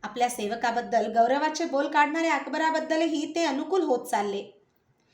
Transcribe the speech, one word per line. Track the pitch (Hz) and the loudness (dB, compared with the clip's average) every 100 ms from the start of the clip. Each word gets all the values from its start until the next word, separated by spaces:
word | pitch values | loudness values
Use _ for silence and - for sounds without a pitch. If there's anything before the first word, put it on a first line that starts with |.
आपल्या | 208 - 240 | -10 -2 -2
सेवकाबद्दल | - 208 233 240 233 202 233 214 | 0 -4 -2 -2 -2 0 0 2
गौरवाचे | 220 233 277 302 302 | 4 4 4 2 -2
बोल | 330 269 285 | -2 0 0
काढणाऱ्या | 302 294 320 330 | 2 2 2 0
अकबराबद्दलही | 277 277 285 320 320 311 320 330 302 302 | 0 -2 -2 0 0 0 0 0 0 -4
ते | 339 | -2
अनुकूल | 330 269 311 381 | -2 -2 -2 0
होत | 311 240 - | 2 0 0
चालले. | 220 202 202 202 - _ _ _ _ _ | -2 -2 -4 -8 -16 _ _ _ _ _